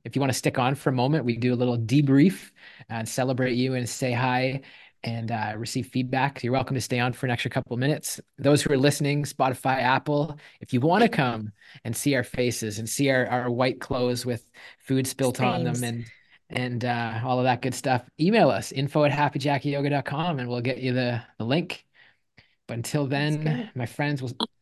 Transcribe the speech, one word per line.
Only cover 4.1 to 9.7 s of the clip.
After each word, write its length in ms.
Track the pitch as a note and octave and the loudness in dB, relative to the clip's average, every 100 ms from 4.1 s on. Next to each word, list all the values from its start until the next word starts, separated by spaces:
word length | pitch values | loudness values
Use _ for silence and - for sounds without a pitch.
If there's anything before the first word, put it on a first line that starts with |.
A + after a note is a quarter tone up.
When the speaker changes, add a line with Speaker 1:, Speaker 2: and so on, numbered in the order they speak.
Speaker 1:
hi 500 | A#2+ B2+ B2+ C3 C#3 - - - _ A#2+ | 0 0 0 0 -4 -10 -20 -20 _ -8
and, 260 | A#2 A2+ | -6 -4
uh, 220 | A2+ G#2+ A2 | -4 -4 -6
receive 300 | A2+ B2+ A2 | -6 -6 -4
feedback. 560 | B2+ B2+ C3 C#3 - | -4 -2 0 0 0
You're 100 | - | -2
welcome 220 | C3 B2+ C3 | 0 0 -4
to 60 | |
stay 180 | - B2 | -2 0
on 120 | B2 | 0
for 140 | A#2+ B2+ | -2 -4
an 60 | |
extra 200 | A#2+ C3 | -2 -4
couple 220 | C3 - | -4 -4
of 60 | A#2+ | -2
minutes. 420 | C#3 D3 - - - - | 0 -2 -4 -10 -14 0
Those 240 | C#3 D3 | 4 6
who 100 | - | 4
are 60 | C3+ | 4
listening, 460 | C#3+ C#3+ C#3+ D3 | 4 2 0 0
Spotify, 580 | C#3+ - C3 B2+ C3+ | -2 0 0 0 0